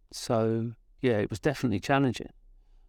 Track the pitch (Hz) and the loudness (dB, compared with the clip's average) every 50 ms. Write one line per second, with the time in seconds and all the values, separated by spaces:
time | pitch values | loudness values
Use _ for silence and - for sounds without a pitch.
0 | _ _ - - - - 123 110 113 110 113 113 113 120 113 - _ _ - - | _ _ -14 -10 -4 -2 0 2 2 2 0 0 -2 -4 -8 -12 _ _ -8 0
1 | - 127 113 101 98 - 107 95 - 160 127 - - 123 98 104 - - 139 135 | 0 2 2 2 0 -2 -4 -2 0 0 0 2 0 0 0 0 0 2 2 2
2 | 139 127 110 - - - - - - - - - _ _ - - - | 2 2 0 -4 -8 -12 -16 -20 -20 -20 -20 -20 _ _ -20 -20 -20